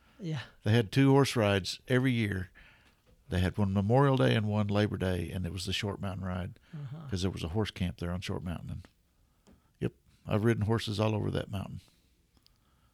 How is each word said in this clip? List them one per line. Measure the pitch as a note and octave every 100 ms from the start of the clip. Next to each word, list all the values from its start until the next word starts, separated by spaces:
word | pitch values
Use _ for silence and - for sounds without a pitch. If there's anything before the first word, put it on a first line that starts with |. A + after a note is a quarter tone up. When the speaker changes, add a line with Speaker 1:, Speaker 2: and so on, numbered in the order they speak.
| _ -
Speaker 1:
Yeah. | F3 D3 - -
Speaker 2:
They | G#2+
had | A#2 G2
two | C3+ C#3
horse | C#3 C3 B2
rides | G2+ G2 F2 - -
every | B2+ C3
year. | A#2+ G#2 F#2+ F#2 - - - _ _ _ _ -
They | F2+
had | F2+ -
one | G2
Memorial | G2 G2 B2+ C#3 C3
Day | C3 A#2+
and | G#2
one | G#2 G#2
Labor | G#2 G#2 F#2+
Day, | F#2 F2+ F2
and | F#2+ F2+
it |
was | F#2 F#2+
the |
Short | - G#2 -
Mountain | G2 F#2+ F#2
Ride | F2+ F2+ - _
Speaker 1:
Uh-huh. | D3+ C3+ D3+ D3
Speaker 2:
'cause | F#2
there | F#2
was | E2+
a | E2+
horse | G#2 G2+
camp | - F2+ -
there | F2
on | F2+
Short | - F#2
Mountain. | F2 - -
And, | F2 - _ _ _ _ _ _ - _ -
yep, | A#2 - _ _ -
I've | G#2+ A2+
ridden | A2+ G#2
horses | A2+ A2+ G#2
all | G#2+ G#2
over | G2+
that | F#2 -
mountain. | G2 - G2 - _ _ _ _ _ _ _ _ _ _